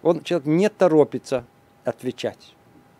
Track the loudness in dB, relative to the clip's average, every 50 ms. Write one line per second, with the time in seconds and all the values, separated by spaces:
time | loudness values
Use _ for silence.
0 | -2 0 0 0 -2 -4 -6 -4 -2 0 0 2 0 0 0 2 2 4 4 4
1 | 2 2 0 -10 -8 -6 -8 -8 -8 -10 _ _ _ _ _ _ -8 -8 -8 -8
2 | -8 -10 -10 -6 -8 -8 -8 _ -20 -20 _ _ _ _ _ -20 _ _ _ _